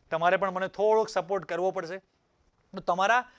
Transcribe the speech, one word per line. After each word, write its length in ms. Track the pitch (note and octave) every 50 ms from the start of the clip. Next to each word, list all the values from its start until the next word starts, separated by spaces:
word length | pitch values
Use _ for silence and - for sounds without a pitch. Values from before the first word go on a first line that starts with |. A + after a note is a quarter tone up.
| _ -
તમારે 260 | E3 D#3+ E3+ F3+ F#3
પણ 140 | F#3 G3 F#3+
મને 180 | F3+ F#3 F#3+ F3+
થોડોક 400 | - - G#3 G#3+ A3 A3 G#3+ A3
સપોર્ટ 360 | - F#3 F3 E3+ G3 F#3+ D#3
કરવો 260 | - F3 E3+ F#3 F#3+
પડશે. 280 | F#3 F#3+ F3 D#3+ F#3 F#3+ - _ _ _ _ _ _ _ _ _ _ _ _ _ -
તો 40 | F#3+
તમારા 500 | - - F3 F3+ F#3+ G#3 A#3 B3 B3 - _